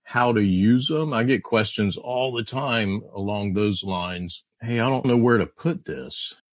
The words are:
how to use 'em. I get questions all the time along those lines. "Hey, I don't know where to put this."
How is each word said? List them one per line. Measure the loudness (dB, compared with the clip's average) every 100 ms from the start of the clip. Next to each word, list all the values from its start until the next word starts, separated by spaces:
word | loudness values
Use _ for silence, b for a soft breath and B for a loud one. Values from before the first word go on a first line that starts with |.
how | -6 0 2
to | 4
use | 4 4 6 4 2
'em. | 0 0
I | 0
get | 2 0
questions | 2 0 2 0 -2 -2
all | -4 -2 -2
the | -4
time | -6 -4 -2 -2 -2 -4 -6 -8
along | -4 -4 -2
those | 0 0 0 -4
lines. | -4 -6 -8 -10 -12 -20 _
"Hey, | -4 -2
I | 0
don't | 0 2
know | 4
where | 4 4
to | 2
put | -4 -4 -4 -6
this." | -10 -8 -8 -8 -10 _